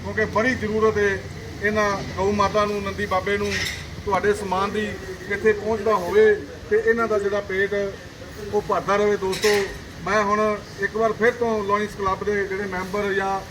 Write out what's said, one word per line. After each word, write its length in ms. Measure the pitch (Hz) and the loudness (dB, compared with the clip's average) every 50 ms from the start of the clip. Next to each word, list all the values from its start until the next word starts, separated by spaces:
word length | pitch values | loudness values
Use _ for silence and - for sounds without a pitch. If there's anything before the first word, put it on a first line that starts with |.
| - | -8
ਕਿਉਂਕਿ 220 | 196 202 208 220 190 156 | -4 -2 -2 -2 0 2
ਬੜੀ 200 | 202 220 254 254 | 2 2 2 0
ਜ਼ਰੂਰਤ 420 | - 214 208 214 220 214 220 214 208 | 0 -2 -2 0 2 2 2 2 4
ਹੈ 200 | 202 202 196 190 - - - - - - - - 196 | 2 2 0 -2 -4 -10 -12 -12 -12 -12 -10 -4 -2
ਇਹਨਾਂ 260 | 208 214 214 208 202 196 196 190 - 156 175 | 0 2 2 2 2 0 -2 -4 -6 -4 0
ਗਊ 140 | 185 196 208 | 0 0 2
ਮਾਤਾ 320 | 202 202 190 196 214 208 | 2 2 2 4 2 2
ਨੂੰ, 160 | 208 208 208 196 | 2 0 -2 -4
ਨੰਦੀ 220 | 196 190 196 208 196 | -4 -4 -4 -2 0
ਬਾਬੇ 300 | 190 185 185 202 202 208 | 0 0 0 0 0 0
ਨੂੰ, 140 | 208 202 196 190 185 - - - - - - - - | 0 -2 -2 -2 -2 -4 -6 -8 -10 -12 -12 -8 -4
ਤੁਹਾਡੇ 280 | 208 196 185 185 208 208 | 0 0 2 4 2 2
ਸਮਾਨ 360 | 202 202 190 180 185 196 202 | 2 0 -2 0 0 0 0
ਦੀ 160 | 196 214 214 208 190 185 - 185 185 180 - - | -2 -2 -4 -4 -6 -8 -10 -10 -12 -12 -8 -6
ਇੱਥੇ 240 | 202 202 - 220 214 | -6 0 2 2 2
ਪਹੁੰਚਦਾ 400 | 208 208 208 226 214 202 220 214 | 2 0 -2 -2 0 2 2 2
ਹੋਵੇ 380 | 190 180 175 185 208 220 214 208 196 147 - - - - - | 2 0 2 4 6 8 8 6 4 0 -10 -12 -14 -4 0
ਤੇ 80 | 208 220 | 0 2
ਇਹਨਾਂ 280 | 220 226 226 233 233 220 | 4 4 2 2 2 2
ਦਾ 100 | 214 208 | 2 0
ਜਿਹੜਾ 200 | 202 202 202 202 | 0 0 -2 -2
ਪੇਟ 320 | 202 - 190 190 196 196 202 202 202 196 190 - - - - - - - - - 208 208 208 | -4 -2 0 0 0 0 0 -2 -2 -2 -4 -8 -14 -16 -16 -16 -16 -16 -12 -12 -10 -2 -2
ਉਹ 80 | 208 | -2
ਭਰਦਾ 340 | 208 - 208 - 170 - 196 | 0 0 -2 0 2 2 2
ਰਹੇ। 200 | 202 208 208 208 196 | 4 4 4 2 2
ਦੋਸਤੋ 320 | 190 190 185 190 - 214 208 202 196 185 - - - - - - 165 | 0 -2 -2 2 4 4 4 4 2 0 -4 -10 -12 -14 -14 -10 -4
ਮੈਂ 180 | 175 196 214 208 | 0 2 2 2
ਹੁਣ 160 | 202 208 214 214 214 208 202 - - - - | 2 2 2 2 2 0 -2 -6 -12 -8 -4
ਇੱਕ 160 | 196 196 202 214 | -4 -4 0 0
ਵਾਰ 160 | 226 226 214 | 0 0 2
ਫਿਰ 180 | - 208 233 240 | 4 2 2 2
ਤੋਂ 300 | 240 233 233 220 214 202 | 2 0 0 0 0 0
ਲਾਇਨਜ਼ 320 | 196 202 208 208 208 - - | 2 2 0 0 -2 -4 -2
ਕਲੱਬ 260 | 202 190 190 190 202 | -2 -2 0 0 0
ਦੇ 120 | 196 208 202 | 0 0 0
ਜਿਹੜੇ 280 | 196 185 190 190 208 196 | 0 -2 -2 -4 -4 -4
ਮੈਂਬਰ 460 | 185 180 185 185 185 208 202 202 190 | -4 -6 -6 -4 -2 -2 0 0 0
ਜਾਂ 260 | 196 196 190 196 190 185 - | 0 0 0 -2 -2 -4 -8